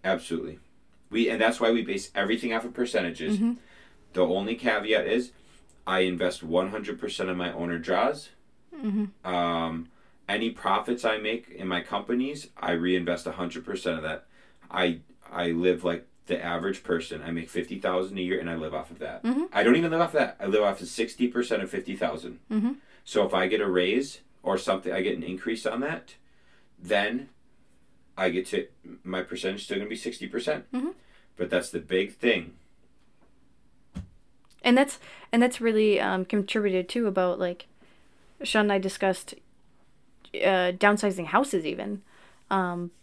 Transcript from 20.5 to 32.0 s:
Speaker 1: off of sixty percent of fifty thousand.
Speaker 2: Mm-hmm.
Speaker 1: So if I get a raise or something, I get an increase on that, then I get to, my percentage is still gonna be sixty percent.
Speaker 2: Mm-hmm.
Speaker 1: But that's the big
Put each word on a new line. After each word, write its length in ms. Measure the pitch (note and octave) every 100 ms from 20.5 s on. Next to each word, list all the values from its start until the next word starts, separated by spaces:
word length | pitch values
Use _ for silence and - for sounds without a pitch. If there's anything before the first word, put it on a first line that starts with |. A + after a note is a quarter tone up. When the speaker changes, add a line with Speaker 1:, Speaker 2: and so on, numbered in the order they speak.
| G#2+
Speaker 1:
off 180 | G2+ F#2
of 80 | F2
sixty 380 | - A2 - B2
percent 340 | B2 A#2+ G#2+
of 80 | F#2+
fifty 260 | G2 - -
thousand. 420 | - - - - _
Speaker 2:
Mm-hmm. 220 | G#3+ A3+ C#4 - -
Speaker 1:
So 220 | - - F#2+
if 80 |
I 120 | F#2+ F#2
get 120 | G#2+
a 80 | G2
raise 520 | F2+ F2+ A2+ C#3 - - _
or 140 | - F#2+
something, 340 | - F#2+ F2+
I 100 | F#2+
get 140 | F#2+ -
an 60 |
increase 440 | E2+ F#2 - A2+ A2
on 140 | A2+
that, 340 | C#3+ E3 - - - - - - _ -
then 500 | F2+ G2+ G#2 A#2+ C#3 _ _ - - - - - - -
I 120 | F#2
get 160 | F2 F#2
to, 180 | G#2 - - - -
my 180 | F#2 F#2
percentage 380 | F2+ - F#2 G2+
is 40 |
still 140 | - G2+
gonna 100 | G#2
be 60 | A2
sixty 300 | - - C4+
percent. 440 | - - D3+ -
Speaker 2:
Mm-hmm. 180 | B3+ C#4+ F#4+ - - - -
Speaker 1:
But 140 | F#2
that's 200 | F2+ -
the 80 | E2+
big 360 | D#2+ F#2+